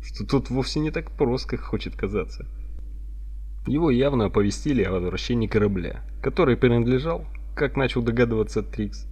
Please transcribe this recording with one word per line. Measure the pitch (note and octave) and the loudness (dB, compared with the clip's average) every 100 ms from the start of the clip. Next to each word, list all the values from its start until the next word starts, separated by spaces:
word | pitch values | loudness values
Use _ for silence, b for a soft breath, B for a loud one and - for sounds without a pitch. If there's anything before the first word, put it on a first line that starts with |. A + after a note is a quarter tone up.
что | - - G3+ | -12 -8 0
тот | C#3 C3 | 0 0
вовсе | B2 C3 - | -2 -2 -2
не | D#3 | -2
так | D#3 - | -2 -6
прост, | - C3 B2+ - | 0 0 2 -2
как | B2 | -6
хочет | - G#2+ - | -4 -4 -4
казаться. | - G2+ G2+ - - - - - - - - - - - - - - - | -4 -2 -2 -4 -8 -10 -10 -8 -8 -10 -10 -10 -10 -10 -10 -10 -8 0
Его | C3+ E3 | 2 4
явно | A#2+ C3+ C3+ | 6 4 4
оповестили | G2+ G#2+ G2+ - D#3 C3 | 4 4 2 2 0 2
о | F#2 | 2
возвращении | F#2 F2+ F2+ - A#2+ A2 | 2 0 -4 0 0 2
корабля, | A2+ G#2 G2 E2+ - - - | 4 4 2 -4 -8 -10 -4
который | - C3 D#3+ A#2 | -4 2 4 6
принадлежал, | B2+ A#2+ A#2 B2+ D#3 E3+ - - - | 6 4 4 2 0 -4 -6 -10 -10
как | - C#3+ C#3 | -2 -2 2
начал | C3 - | 0 2
догадываться | A#2 A#2 A#2+ A2 G#2 - | 0 2 2 2 0 0
Трикс | G#2 - G#2 - - | -4 -4 -4 -4 -12